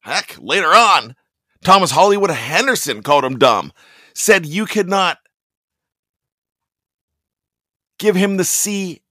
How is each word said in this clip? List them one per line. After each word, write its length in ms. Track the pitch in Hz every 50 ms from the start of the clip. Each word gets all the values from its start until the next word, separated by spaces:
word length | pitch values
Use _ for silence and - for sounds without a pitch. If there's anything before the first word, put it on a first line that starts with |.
Heck, 380 | _ 104 135 190 - - - -
later 280 | 64 95 147 196 185 156
on, 460 | 175 220 233 214 190 156 113 113 123 _ _ _ _ _ _ _ _ _ _
Thomas 280 | - 190 196 190 151
Hollywood 400 | 123 151 180 202 202 202 196 190
Henderson 720 | 160 123 113 123 156 180 240 269 247 - - 151 123 104 107
called 240 | - 147 143 131
him 120 | 131 131 123
dumb. 320 | 135 131 113 98 78 71 _ _ _ _ _ _ - _ _
Said 320 | - - - 214 190 170
you 180 | 151 151 190 220
could 240 | - - 214 196 180
not 300 | 190 196 190 175 156 _ _ _ _ _ _ _ _ _ _ _ _ _ _ _ _ _ _ _ _ _ _ _ _ _ _ _ _ _ _ _ _ _ _ _ _ _ _ _ _ _ _ _ _ _ _ _ _ _ _ _ _ _ _ _ _ _
give 180 | - 208 196
him 220 | 185 196 202 196 190
the 60 | 180
C 580 | 165 - - - 208 208 196 196 185 156 - _ _